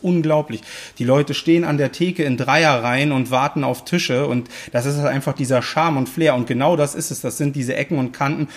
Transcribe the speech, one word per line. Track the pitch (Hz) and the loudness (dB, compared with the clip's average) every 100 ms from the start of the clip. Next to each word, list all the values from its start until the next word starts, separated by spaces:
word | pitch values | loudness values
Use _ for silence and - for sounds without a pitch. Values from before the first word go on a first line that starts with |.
unglaublich. | 185 175 156 151 147 113 - - - - | 0 2 2 2 0 -8 -12 -18 -16 -4
Die | |
Leute | 120 135 143 | 2 4 2
stehen | 143 - 170 | -2 2 2
an | 170 147 | 4 0
der | 139 | 0
Theke | - 180 180 | 0 -2 0
in | 147 123 | 0 0
Dreierreihen | 131 151 156 127 117 127 147 | 2 4 4 2 2 0 2
und | 131 117 | 0 0
warten | 127 143 160 | 0 0 0
auf | 131 123 - | -2 -4 -2
Tische | 180 175 127 143 | -2 0 0 0
und | 123 120 - - | -2 -4 -12 -4
das | 123 131 | -2 -2
ist | 147 | 0
halt | 143 | 0
einfach | 135 139 | 0 -2
dieser | 131 127 127 | -2 0 0
Charme | - - 165 139 | 0 0 0 0
und | 131 | -2
Flair | - 156 127 | 0 2 2
und | 117 | 0
genau | 123 147 165 | 0 2 2
das | 143 - | 0 -2
ist | - | -8
es. | 139 | -6
Das | 127 - | -6 -2
sind | 143 143 | -2 -2
diese | 123 131 | -4 -4
Ecken | 139 151 | -2 -2
und | 127 | -2
Kanten | - 139 151 147 | -2 -2 -2 -4